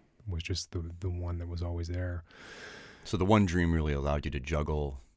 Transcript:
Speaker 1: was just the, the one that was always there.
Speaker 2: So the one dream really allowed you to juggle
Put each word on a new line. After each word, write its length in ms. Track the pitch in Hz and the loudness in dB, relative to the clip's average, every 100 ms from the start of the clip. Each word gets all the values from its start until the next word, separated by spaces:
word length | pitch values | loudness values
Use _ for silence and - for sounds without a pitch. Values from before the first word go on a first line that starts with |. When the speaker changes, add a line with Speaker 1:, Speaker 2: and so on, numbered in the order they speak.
| _ _ 104 | _ _ -8
Speaker 1:
was 160 | 85 | -6
just 280 | - 90 - | -4 -4 -4
the, 120 | 87 82 87 | -6 -6 -6
the 80 | 92 | -4
one 300 | 87 87 87 | -4 -4 -4
that 80 | 85 | -4
was 120 | 87 | -4
always 280 | 87 87 85 | -4 -4 -4
there. 340 | 90 90 87 - - - - - - - - | -4 -4 -6 -10 -18 -18 -16 -16 -16 -20 -18
Speaker 2:
So 140 | - 95 | -4 2
the 80 | 92 | 6
one 200 | 110 98 | 6 6
dream 280 | 87 85 | 6 4
really 180 | 82 76 | 4 4
allowed 300 | 71 71 73 | 2 2 0
you 80 | 73 | 0
to 80 | 78 | -4
juggle 600 | 67 78 76 76 71 67 - | -2 -2 0 0 -2 -6 -14